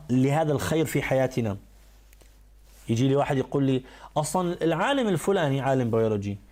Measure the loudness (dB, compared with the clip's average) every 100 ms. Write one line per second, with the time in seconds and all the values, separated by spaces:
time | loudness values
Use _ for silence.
0 | -2 2 2 2 2 0 0 0 0 -2
1 | 0 0 2 0 -4 -4 -10 -20 -20 -20
2 | -20 -20 -20 -20 -20 -20 -20 -14 -4 0
3 | 2 2 0 -2 -2 0 0 0 -4 -14
4 | -8 -6 -2 -2 -2 0 0 0 0 0
5 | 0 0 0 0 0 0 0 0 2 0
6 | 0 0 -4 -8 -12